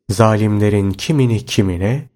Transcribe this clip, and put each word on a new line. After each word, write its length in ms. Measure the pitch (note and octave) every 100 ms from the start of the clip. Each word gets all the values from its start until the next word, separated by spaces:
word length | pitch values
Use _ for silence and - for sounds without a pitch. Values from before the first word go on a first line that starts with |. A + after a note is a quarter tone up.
| -
zalimlerin 800 | G2+ A2 G#2+ G#2+ G#2 G#2 G#2 G2
kimini 560 | F#2+ - D3+ B2 G#2+ -
kimine 640 | - F#2+ F2 G2 C#3 D3+